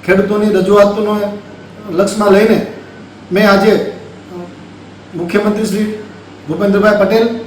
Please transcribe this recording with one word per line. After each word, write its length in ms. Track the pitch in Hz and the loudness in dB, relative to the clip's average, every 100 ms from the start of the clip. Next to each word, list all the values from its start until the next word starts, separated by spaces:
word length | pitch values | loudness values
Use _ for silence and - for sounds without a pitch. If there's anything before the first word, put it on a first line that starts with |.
| - | 2
ખેડૂતોની 400 | 196 196 208 208 | 0 2 0 2
રજૂઆતોને 920 | 185 190 202 202 214 208 208 202 - - - - - - | 2 2 4 4 2 -2 -2 -4 -6 -14 -20 -20 -18 -6
લક્ષમાં 420 | 165 196 214 202 | -2 -2 0 4
લઈને 340 | 196 220 - - - - - - - - | 4 4 2 -2 -12 -18 -20 -20 -20 -4
મેં 180 | 185 214 | 2 4
આજે 420 | 196 214 196 - - - - - 175 175 - - - - - - | 4 4 2 -2 -10 -16 -20 -16 -16 -16 -18 -20 -20 -20 -20 -14
મુખ્યમંત્રી 500 | 170 175 202 208 208 | -8 -2 0 0 -2
શ્રી 380 | - 196 214 214 - - - - 147 | -2 -2 -4 -6 -12 -18 -20 -20 -8
ભૂપેન્દ્રભાઈ 460 | 170 202 196 208 208 | -2 0 2 2 2
પટેલ 280 | 190 220 233 - | 2 2 0 -2